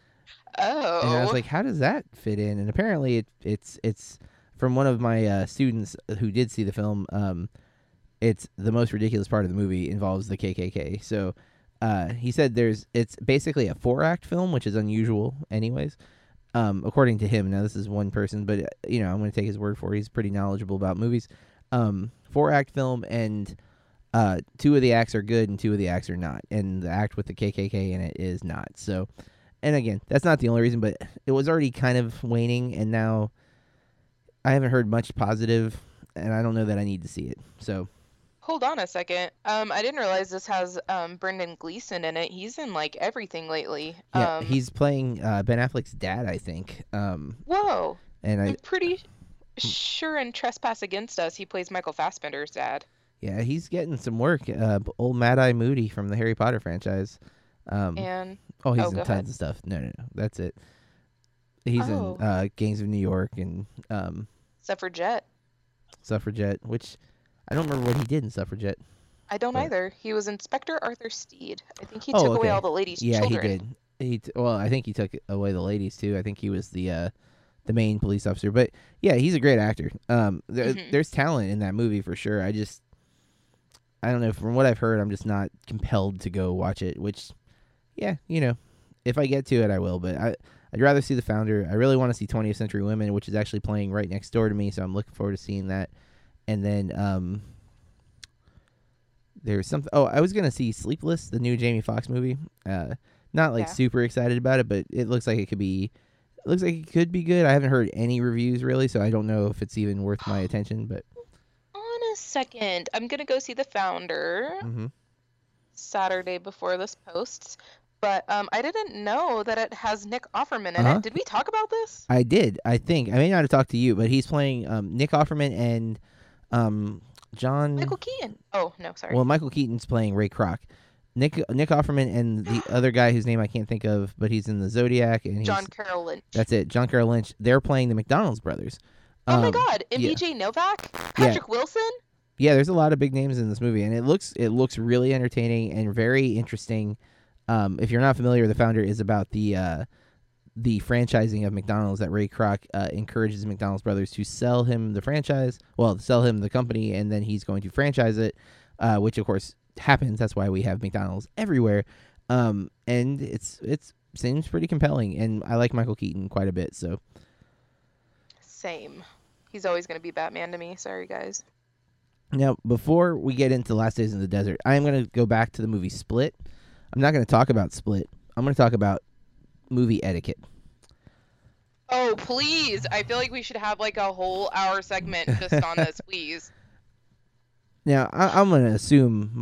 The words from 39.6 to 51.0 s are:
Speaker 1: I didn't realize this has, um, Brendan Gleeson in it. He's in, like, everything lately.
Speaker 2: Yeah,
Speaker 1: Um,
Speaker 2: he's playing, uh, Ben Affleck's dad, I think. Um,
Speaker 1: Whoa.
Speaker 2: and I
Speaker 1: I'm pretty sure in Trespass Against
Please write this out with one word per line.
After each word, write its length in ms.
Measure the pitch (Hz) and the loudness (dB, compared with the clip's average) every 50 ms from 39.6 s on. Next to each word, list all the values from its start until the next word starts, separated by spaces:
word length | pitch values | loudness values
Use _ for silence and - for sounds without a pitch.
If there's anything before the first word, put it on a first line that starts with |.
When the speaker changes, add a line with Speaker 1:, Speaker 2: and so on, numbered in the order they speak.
| 214 214 | -2 -2
Speaker 1:
I 100 | 151 202 | -2 -2
didn't 180 | 214 254 294 294 | -2 -4 -4 -2
realize 300 | 233 190 185 190 196 180 | -2 0 0 0 -2 -4
this 180 | 185 190 - | -6 -10 -6
has, 320 | - 202 185 185 180 180 175 - | -4 -2 -2 -2 -4 -6 -8 -6
um, 300 | - 190 185 170 170 180 | -6 -6 -6 -6 -8 -8
Brendan 380 | 175 - 190 190 190 180 170 165 - | -8 -6 -6 -6 -6 -8 -8 -10 -12
Gleeson 460 | - 165 175 233 - - 196 175 170 | -12 -12 -12 -12 -12 -10 -8 -6 -4
in 100 | 160 160 | -4 -4
it. 140 | 160 170 - | -4 -4 -6
He's 260 | 185 185 190 220 254 | -8 -10 -12 -12 -10
in, 160 | - 302 240 185 | -10 -10 -6 -4
like, 220 | 156 156 151 - | -4 -4 -6 -6
everything 520 | - - 208 226 247 214 180 - 165 160 160 | -6 -6 -4 -4 -6 -10 -10 -10 -10 -8 -6
lately. 460 | 160 156 - - 147 147 151 160 170 - - _ - | -6 -6 -6 -6 -8 -8 -8 -10 -12 -16 -12 _ -2
Speaker 2:
Yeah, 220 | - 185 170 160 | 0 0 0 -2
Speaker 1:
Um, 80 | 160 160 | -4 -2
Speaker 2:
he's 240 | - 131 135 123 - | -2 -2 -2 -2 -2
playing, 500 | - - 147 143 143 135 131 127 120 - | -2 0 0 0 0 0 -2 -4 -4 -4
uh, 220 | - 110 107 101 98 | -2 -2 0 0 0
Ben 160 | 117 120 117 | 0 0 0
Affleck's 320 | 123 123 - 123 - - | 0 0 -2 -4 -8 -8
dad, 340 | - 101 - 92 95 117 123 | -10 -8 -6 -6 -4 -4 -4
I 120 | 95 87 | -4 -6
think. 460 | - - 92 82 85 92 - - - - - - | -6 -8 -10 -10 -10 -12 -12 -14 -16 -12 -8 -6
Um, 420 | 104 104 98 90 78 73 - 117 135 - | -4 -4 -4 -4 -6 -8 -10 -14 -12 -6
Speaker 1:
Whoa. 520 | - 349 392 415 403 269 - 82 - - - - - - - - | -2 0 0 2 0 0 0 -2 -4 -6 -10 -16 -20 -18 -6 -4
Speaker 2:
and 180 | 107 107 101 | -2 0 2
I 40 | 98 | 0
Speaker 1:
I'm 100 | 101 - - - | 0 -2 -4 -6
pretty 380 | - - 370 392 349 359 - - - - - - - - - - - - | -4 -4 -2 0 -2 -2 -4 -8 -14 -20 -20 -20 -20 -20 -20 -20 -14 -8
sure 600 | - - 226 - - - - - - - 311 311 | -6 -4 -4 -4 -4 -4 -6 -6 -4 -4 -4 -2
in 140 | 294 262 240 | -4 -4 -6
Trespass 500 | 233 - - 247 - - - 240 226 - | -6 -4 -4 -4 -4 -2 -4 -4 -4 -4
Against 380 | 208 190 185 202 | -6 -6 -6 -6